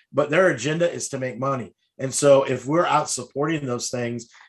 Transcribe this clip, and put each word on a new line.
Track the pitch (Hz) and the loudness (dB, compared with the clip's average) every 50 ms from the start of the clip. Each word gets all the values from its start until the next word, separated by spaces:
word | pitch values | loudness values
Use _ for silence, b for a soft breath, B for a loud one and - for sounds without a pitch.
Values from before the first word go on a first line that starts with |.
| B B | B B
but | - 135 147 135 | -2 -2 0 2
their | 147 175 190 175 | 2 4 4 4
agenda | 147 123 107 147 156 165 170 170 | 2 0 -2 -4 0 0 0 -2
is | - 123 - - | -2 -4 -8 -8
to | - 131 | -8 -6
make | 131 127 113 | -6 -8 -6
money. | 113 131 139 139 127 110 - - _ _ _ _ - | -4 -4 -4 -4 -4 -6 -10 -14 _ _ _ _ -10
And | 135 135 123 | -8 -6 -2
so | - 147 143 139 135 135 | 2 6 8 8 8 6
if | - 131 110 113 | 4 -2 -2 -2
we're | 131 151 170 170 | 0 0 0 2
out | 139 139 151 147 - | 2 2 0 0 -2
supporting | - 131 117 - - 139 147 156 165 151 139 | -6 -8 -8 -8 -6 -4 -4 -2 -2 -4 -4
those | 131 120 120 - - | -6 -6 -6 -6 -6
things, | - 123 120 117 120 120 117 b b b b | -6 -4 -4 -4 -6 -8 -10 b b b b